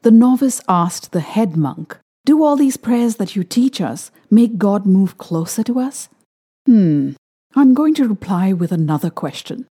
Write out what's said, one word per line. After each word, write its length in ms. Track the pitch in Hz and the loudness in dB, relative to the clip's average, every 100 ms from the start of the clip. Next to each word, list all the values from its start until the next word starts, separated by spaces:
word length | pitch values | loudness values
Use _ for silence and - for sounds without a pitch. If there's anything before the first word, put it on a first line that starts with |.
the 80 | 233 | 6
novice 500 | 226 247 254 269 - - | 6 4 2 -2 -4 -2
asked 440 | 180 170 - - | -2 -2 -6 -8
the 80 | 180 | -8
head 360 | 147 208 226 160 | -4 -4 -2 -2
monk, 400 | 143 - 151 - _ _ | -4 -6 -16 -18 _ _
"Do 180 | - 302 | 0 2
all 140 | 302 285 | 2 2
these 200 | 277 - | 0 -2
prayers 380 | 226 240 240 220 | -2 0 0 -4
that 180 | 190 196 | -6 -6
you 80 | |
teach 360 | 175 240 262 - | -4 -2 -2 -2
us 300 | 151 139 - _ _ | -8 -8 -16 _ _
make 300 | 214 233 220 | 2 2 0
God 280 | 202 202 196 | -2 0 2
move 320 | 190 190 - | 2 0 -4
closer 440 | - 165 165 - | -8 -6 -6 -6
to 160 | 220 247 | -4 -4
us?" 300 | 262 - - _ _ _ _ _ - | -6 -10 -20 _ _ _ _ _ 2
"Hmm, 440 | 226 175 147 139 143 _ _ _ | 4 4 2 -2 -8 _ _ _
I'm 200 | 269 269 | 2 4
going 200 | 254 311 | 4 2
to 140 | 302 247 | 0 0
reply 440 | 202 - 180 190 | -2 -4 -2 0
with 200 | 185 170 | -2 -2
another 360 | 170 151 151 170 | -2 -2 -2 -4
question" 580 | - 156 - - - - | -8 -10 -12 -14 -14 -16